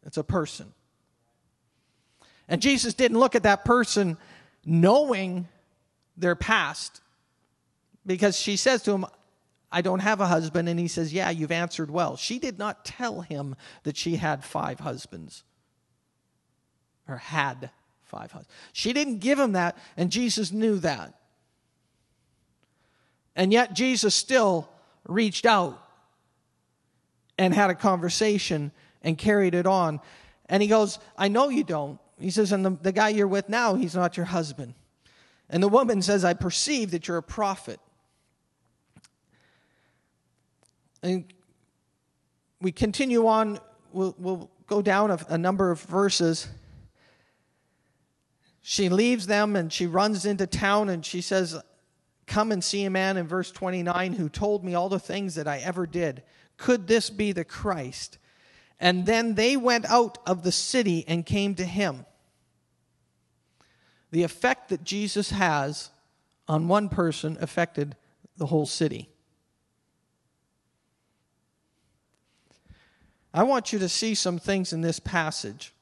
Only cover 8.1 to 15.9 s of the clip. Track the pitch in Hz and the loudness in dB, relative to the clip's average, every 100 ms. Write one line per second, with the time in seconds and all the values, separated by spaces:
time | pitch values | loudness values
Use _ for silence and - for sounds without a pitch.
8.1 | 185 202 190 - 202 262 254 - 202 185 | 2 2 2 -2 0 2 2 2 -2 -4
9.1 | _ _ _ _ _ _ 170 180 185 196 | _ _ _ _ _ _ -2 0 0 0
10.1 | 214 190 170 160 175 170 170 170 - 160 | 2 2 2 2 -2 0 -2 -2 -2 -4
11.1 | 165 185 165 151 170 170 - 151 156 160 | -2 -2 -2 -2 -2 -4 -6 -6 -2 -2
12.1 | 131 - 247 285 185 208 - - - 247 | -4 -8 -6 -6 -6 -8 -8 -14 -8 -8
13.1 | 190 175 147 143 135 - - - 143 170 | -8 -8 -8 -8 -10 -16 -10 -8 -6 -4
14.1 | 165 165 143 - 156 - 123 147 120 - | -2 -2 -4 -6 -6 -6 -8 -10 -10 -12
15.1 | 90 78 - _ _ _ _ _ | -18 -18 -20 _ _ _ _ _